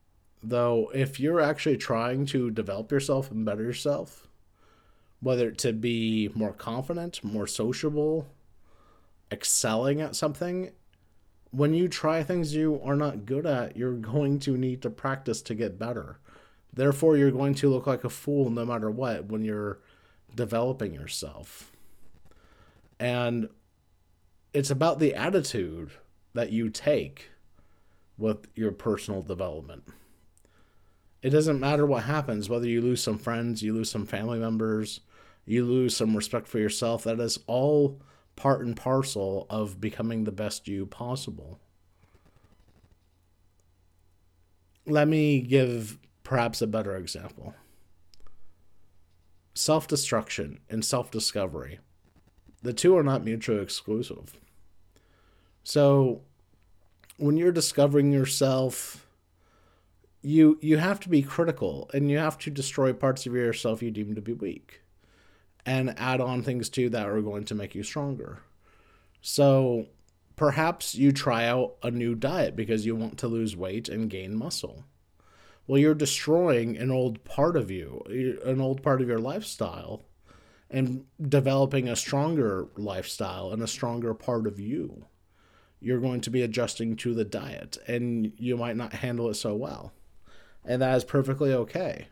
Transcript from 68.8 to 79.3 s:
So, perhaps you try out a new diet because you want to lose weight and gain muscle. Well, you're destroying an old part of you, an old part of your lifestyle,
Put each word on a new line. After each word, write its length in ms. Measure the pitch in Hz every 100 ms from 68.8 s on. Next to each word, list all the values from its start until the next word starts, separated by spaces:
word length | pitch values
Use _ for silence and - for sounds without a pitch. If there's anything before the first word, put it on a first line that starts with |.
| _ _ _ _
So, 640 | - - 139 135 131 117 110 _ _ _ _
perhaps 600 | - 151 143 160 170 -
you 180 | - 139
try 340 | 139 - 113 117
out 300 | 127 123 -
a 80 | 123
new 240 | 120 120
diet 420 | 113 135 175 120 -
because 300 | 110 110 110
you 100 | 113
want 220 | 113 -
to 100 | 123
lose 260 | 113 113
weight 340 | 92 92 104 -
and 220 | 107 110
gain 240 | 95 92
muscle. 500 | 107 147 - - - - _ _ _ _ - - - -
Well, 120 | 139
you're 160 | 151
destroying 840 | 151 143 - - 165 180 123 117 -
an 140 | 123
old 340 | 131 127 110
part 320 | - - 156 170
of 140 | 98
you, 680 | 92 76 64 - 120 127 -
an 160 | 127 131
old 220 | 131 135
part 180 | 147 131
of 80 | 123
your 100 | 113
lifestyle, 840 | 120